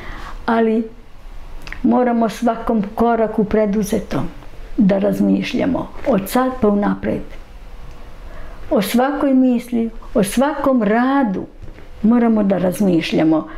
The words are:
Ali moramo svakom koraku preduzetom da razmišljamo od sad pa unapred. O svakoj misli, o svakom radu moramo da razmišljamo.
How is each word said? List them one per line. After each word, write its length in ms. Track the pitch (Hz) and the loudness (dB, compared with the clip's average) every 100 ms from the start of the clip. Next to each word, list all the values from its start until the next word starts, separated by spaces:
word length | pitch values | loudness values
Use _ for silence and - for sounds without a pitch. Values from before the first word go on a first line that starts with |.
| - - - - - | -10 -12 -10 -8 -2
Ali 420 | 226 226 220 226 - - - - - - - - - | 2 2 2 -2 -10 -18 -18 -14 -14 -12 -12 -12 -2
moramo 460 | 233 247 247 233 226 | 2 4 2 2 0
svakom 540 | - 233 226 - 226 196 - | 0 -2 0 0 0 -2 0
koraku 480 | 233 226 214 220 | 2 2 0 0
preduzetom 840 | 202 214 214 214 196 220 - 143 160 - - - - - | 0 2 2 0 0 -2 -2 -4 -4 -8 -16 -14 -8 2
da 220 | 190 196 | 4 4
razmišljamo 880 | 202 98 101 98 - 107 90 82 - - - | 2 2 2 2 0 -2 -2 -2 -6 -6 0
od 220 | 202 196 | 0 0
sad 220 | 254 262 254 | 0 0 2
pa 60 | 208 | 2
unapred. 540 | 202 202 190 - - - - - - - - - - - - - - - - - | 2 0 -2 -4 -4 -6 -14 -16 -16 -16 -14 -14 -14 -14 -14 -14 -12 -12 -10 -2
O 100 | 269 | 0
svakoj 520 | 196 233 262 294 285 | 2 2 2 2 2
misli, 560 | 262 254 240 - 233 226 - - | 4 4 2 0 -2 -2 -4 -4
o 100 | 247 | 0
svakom 600 | 190 - 285 302 277 254 | 0 2 0 2 2 2
radu 640 | 208 226 254 277 240 185 - - - - - - | 4 2 4 2 2 -2 -6 -12 -16 -16 -16 0
moramo 400 | 214 240 233 214 | 4 4 4 4
da 140 | 196 180 | 2 2
razmišljamo. 920 | 180 175 196 165 160 - 160 156 - | 0 2 4 4 2 2 4 2 0